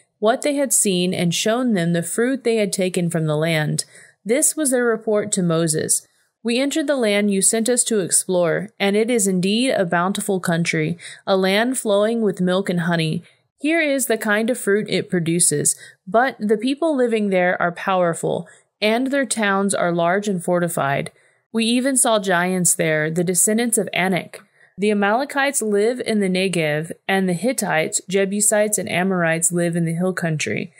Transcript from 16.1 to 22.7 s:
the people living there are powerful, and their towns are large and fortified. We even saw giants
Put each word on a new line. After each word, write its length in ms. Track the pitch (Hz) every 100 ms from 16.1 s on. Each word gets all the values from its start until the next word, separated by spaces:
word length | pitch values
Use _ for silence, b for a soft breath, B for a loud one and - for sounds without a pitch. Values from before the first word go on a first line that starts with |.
| 220 262 -
the 160 | 214 214
people 400 | 254 277 330 277
living 340 | 247 220 208
there 320 | 180 180 185
are 120 | 175
powerful, 760 | 170 - 190 175 165 160 - 170 B B -
and 280 | 208 226 262
their 180 | 277 262
towns 480 | - 208 196 196
are 180 | - 175
large 380 | 170 170 190 208
and 120 | 185
fortified. 680 | 175 175 175 165 139 143 165 - b b b
We 140 | 226 226
even 320 | 240 262 262
saw 220 | 247 220
giants 540 | 190 175 180 185 175